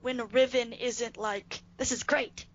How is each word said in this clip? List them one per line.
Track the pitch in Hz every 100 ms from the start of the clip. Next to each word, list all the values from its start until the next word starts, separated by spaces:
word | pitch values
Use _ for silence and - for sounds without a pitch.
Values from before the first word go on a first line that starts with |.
when | 247 254 220
Riven | 233 262 254 233
isn't | 226 247 226 233 -
like, | 214 202 - - - -
This | 262
is | 226
great. | - 294 247 - -